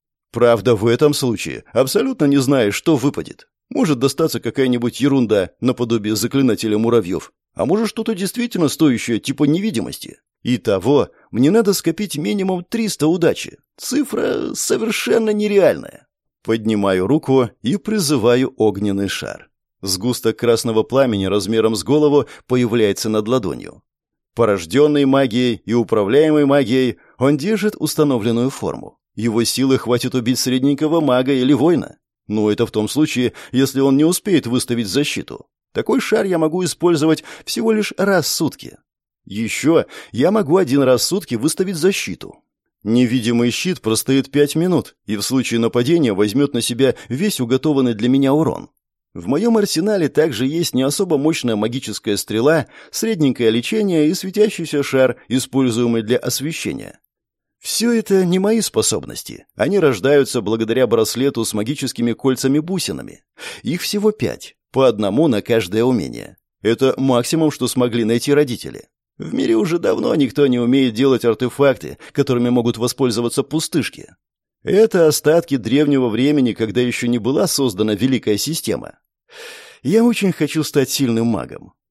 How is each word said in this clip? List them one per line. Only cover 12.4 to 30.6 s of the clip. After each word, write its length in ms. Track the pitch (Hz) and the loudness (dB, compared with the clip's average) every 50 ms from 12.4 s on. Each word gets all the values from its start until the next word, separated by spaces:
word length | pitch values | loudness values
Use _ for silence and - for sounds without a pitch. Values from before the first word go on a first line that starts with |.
| 190 190 185 175 180 | -2 -2 -4 -4 -6
триста 440 | - - 226 226 202 - - 147 156 | -6 -4 -4 -4 -4 -2 -2 0 0
удачи. 500 | 175 180 170 143 92 - - - - _ _ _ _ | 2 2 2 0 0 -2 -8 -14 -14 _ _ _ _
Цифра 760 | - - - - 285 294 - - - - - - - - - - | -14 -8 -4 -2 -2 -2 -2 -4 -4 -2 -2 -2 -4 -4 -6 -6
совершенно 760 | - - - - - 220 220 208 - - 240 247 233 226 214 | -6 -4 -2 -2 -2 -2 -2 -4 -4 -2 0 0 0 2 0
нереальная. 760 | 214 208 208 208 208 196 175 139 92 73 - - - - _ _ _ _ _ _ _ _ - | -2 0 0 2 2 4 4 4 2 0 -6 -14 -18 -20 _ _ _ _ _ _ _ _ -2
Поднимаю 640 | - 113 117 104 110 110 104 101 98 95 92 90 101 | -2 -2 0 0 0 0 2 2 2 2 2 2 2
руку 420 | 143 160 - - 135 135 123 107 _ _ | 0 0 2 2 2 2 2 0 _ _
и 140 | - 220 202 | -4 -2 -2
призываю 760 | 202 - 214 220 214 170 139 151 123 98 120 120 127 131 - - | -2 -2 -2 -2 -2 0 0 0 2 2 2 2 2 2 -2 0
огненный 520 | - 110 107 98 98 107 104 98 98 98 92 | 0 0 0 0 0 -2 -2 -2 -2 -2 -4
шар. 420 | - - - 50 50 - - _ _ _ _ _ _ - | -4 -6 -8 -10 -12 -14 -18 _ _ _ _ _ _ -12
Сгусток 540 | - 98 92 90 101 123 117 - - 113 104 | -8 -8 -6 -4 -2 -4 -4 0 -2 -2 -2
красного 460 | - 120 117 117 110 - 120 110 110 | 0 2 2 2 2 2 0 0 0
пламени 420 | 104 - 120 135 135 120 107 98 95 | 0 2 2 2 2 2 2 0 0
размером 500 | 95 98 104 92 98 113 113 107 113 113 | 0 0 0 0 0 0 2 2 2 0
с 100 | 101 98 | -2 -2
голову 420 | - 139 151 151 147 143 147 123 - - - _ | 0 2 4 4 4 4 2 0 0 -8 -16 _
появляется 640 | - 127 127 123 110 113 120 110 101 98 - - 107 | -2 0 0 0 2 2 2 2 2 2 0 -2 -2
над 180 | 107 107 104 107 | -2 -2 0 0
ладонью. 540 | 127 127 98 87 65 60 50 50 - - _ _ _ _ _ _ _ _ _ _ - | -2 -2 -2 -4 -6 -8 -10 -16 -18 -20 _ _ _ _ _ _ _ _ _ _ -2
Порождённый 720 | - 117 104 101 95 82 80 95 135 147 151 147 143 139 | 0 2 2 2 0 -2 -2 2 4 4 4 4 2 2
магией 560 | 135 135 135 139 120 101 123 123 123 113 - - | 4 4 2 2 2 0 0 0 0 -2 -4 -4
и 80 | - | -2
управляемый 720 | 117 120 110 - 110 107 101 95 123 143 160 156 151 151 147 | 0 0 0 2 0 0 2 2 4 4 4 4 4 4 4
магией, 520 | 139 139 143 135 104 127 131 131 120 113 _ _ _ _ - | 4 4 2 2 2 2 2 2 0 -2 _ _ _ _ -2
он 180 | 127 139 151 | 0 2 2
держит 400 | 143 143 208 220 190 202 214 - - | 0 0 -2 -2 0 0 -2 -2 -2
установленную 720 | 156 151 - - 151 143 131 113 101 120 113 117 123 135 | -6 -4 0 0 2 2 2 0 0 0 0 0 0 -2
форму. 480 | - - - 82 64 55 - 50 _ _ _ _ - | -4 -4 -6 -6 -6 -8 -12 -18 _ _ _ _ -10
Его 280 | 104 110 120 107 117 117 | -4 -4 0 0 0 0
силы 340 | - - 123 135 135 135 127 | 0 0 0 2 2 2 0
хватит 360 | - 110 123 117 127 123 - | 2 0 -2 0 0 -2 -4
убить 240 | 127 113 127 127 - | -2 -2 -2 -2 -2
средненького 640 | - 131 127 127 | -2 -2 0 0